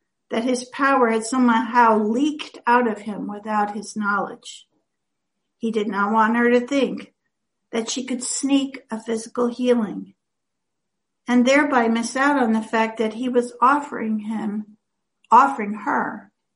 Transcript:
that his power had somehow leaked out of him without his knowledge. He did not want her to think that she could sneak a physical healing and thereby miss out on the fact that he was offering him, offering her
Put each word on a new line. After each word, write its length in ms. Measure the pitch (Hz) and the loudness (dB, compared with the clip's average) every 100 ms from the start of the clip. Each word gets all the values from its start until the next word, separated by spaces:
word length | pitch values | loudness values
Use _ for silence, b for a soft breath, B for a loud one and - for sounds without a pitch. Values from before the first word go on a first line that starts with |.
| _ _ - | _ _ -8
that 120 | 220 | -4
his 220 | 247 247 - | -2 -2 -4
power 460 | - 277 269 233 | -2 2 4 2
had 120 | 226 | 0
somehow 760 | 220 262 247 233 233 240 233 220 | 0 2 4 2 2 4 4 4
leaked 580 | 214 240 302 294 - - 240 | 2 0 0 -2 -10 -6 2
out 220 | 247 226 | 2 2
of 140 | 208 | -2
him 260 | 220 185 196 | -8 -10 -10
without 480 | 208 214 214 208 208 | -10 -4 -2 -2 -4
his 200 | 196 214 | -10 -6
knowledge. 720 | 202 202 185 165 - - _ _ _ _ _ _ _ _ _ _ | -2 -2 -4 -10 -18 -20 _ _ _ _ _ _ _ _ _ _
He 120 | 233 | -4
did 180 | 220 214 | -2 -2
not 240 | 196 202 | 0 2
want 240 | 220 220 233 | 2 2 4
her 140 | 240 | 4
to 100 | 240 | 2
think 540 | 240 277 233 196 - _ _ _ _ _ _ | 2 0 0 -4 -14 _ _ _ _ _ _
that 160 | 226 226 | -6 -4
she 180 | 254 - | -6 -6
could 180 | 240 | -6
sneak 580 | - - 269 277 269 - - | -6 -4 0 0 0 -8 -12
a 100 | 220 | -10
physical 480 | - 226 - 247 240 | -6 -8 -6 -4 -4
healing 680 | 240 247 240 196 196 185 _ _ _ _ _ _ _ _ _ _ _ - | 0 0 2 0 -6 -14 _ _ _ _ _ _ _ _ _ _ _ 0
and 180 | 247 247 | 2 4
thereby 420 | 277 294 254 226 | 4 4 2 2
miss 280 | 226 233 262 | 0 -2 0
out 260 | 285 277 | 0 2
on 120 | 226 | 2
the 100 | 220 | 0
fact 340 | 214 226 220 226 | 0 -2 -2 -2
that 160 | 220 | -4
he 160 | 220 254 | -4 -2
was 240 | 247 240 - | 0 -2 2
offering 580 | 254 285 285 233 220 214 | 2 2 -2 -6 -4 -4
him, 580 | 208 214 214 208 - - _ _ _ _ - | -6 -6 -6 -8 -10 -16 _ _ _ _ 4
offering 440 | 233 277 254 208 | 4 6 0 -6
her 580 | 214 - 240 - 208 - _ _ | -6 -4 -4 -4 -8 -16 _ _